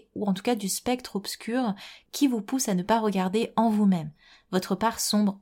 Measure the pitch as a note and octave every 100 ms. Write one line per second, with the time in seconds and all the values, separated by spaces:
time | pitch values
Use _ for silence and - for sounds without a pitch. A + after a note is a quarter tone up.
0 | - - G3+ F#3+ A#3+ A#3+ G3 - - B3
1 | - G3 - - - B3+ A#3+ G3 - -
2 | _ - C#4+ A#3 - C4 A3+ F3+ F3+ A3+
3 | G#3+ F#3+ F#3 G#3+ B3 - A3+ G#3+ G#3 F3
4 | D3+ - _ - - F#3 - F#3 A3+ A3
5 | - G#3 G#3 G3